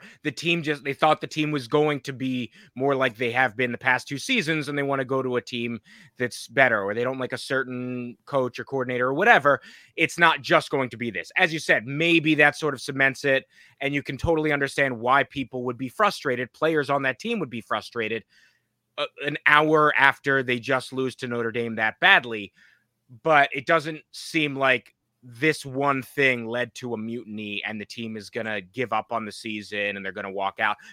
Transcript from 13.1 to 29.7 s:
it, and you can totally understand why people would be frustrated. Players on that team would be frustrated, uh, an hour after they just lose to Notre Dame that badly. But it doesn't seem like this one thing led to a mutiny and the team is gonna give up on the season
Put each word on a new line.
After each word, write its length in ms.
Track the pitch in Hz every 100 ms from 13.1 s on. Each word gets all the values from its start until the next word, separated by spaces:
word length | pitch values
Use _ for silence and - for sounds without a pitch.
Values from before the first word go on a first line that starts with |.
| 127 143
it, 220 | 135 - _ - -
and 120 | 139
you 100 | 143
can 140 | 135 135
totally 360 | 165 160 156
understand 440 | 143 139 - 139 117
why 260 | 120 139
people 420 | 131 139 123 127 123
would 120 | 117
be 120 | 131
frustrated. 640 | - 208 - 143 120 -
Players 360 | - 156 156 135
on 120 | 139
that 180 | 135 131
team 200 | 220 226
would 100 | 143
be 120 | 117
frustrated, 640 | - 110 - 120 107 110 - _ _ _ _ _ _ -
uh, 80 | 147 - 143
an 120 | 143 -
hour 460 | 151 156 156 151 120
after 460 | 139 131 143 135
they 160 | 123 123
just 320 | 110 131 -
lose 240 | 131 131 -
to 100 | 127
Notre 280 | 120 117
Dame 220 | 117 117 110
that 220 | 110 -
badly. 500 | 180 190 123 110 98 _ _ _ _ _ _ 123
But 260 | 160 151 143
it 120 | 143 135
doesn't 360 | 165 151 156 -
seem 460 | - - 160 147 135
like 360 | 135 123 - _ _ _
this 420 | 123 117 156 147 139
one 360 | 131 139 135
thing 440 | 123 - 135 123 113
led 300 | 120 120 -
to 180 | 127
a 40 | 113
mutiny 680 | 113 117 101 107 104 101 104
and 140 | 107
the 60 | 101
team 320 | - 113 110
is 120 | 98
gonna 300 | 120 110 107
give 320 | 90 123 117
up 220 | 110 -
on 100 | 117
the 80 | 107
season 640 | - 113 107 98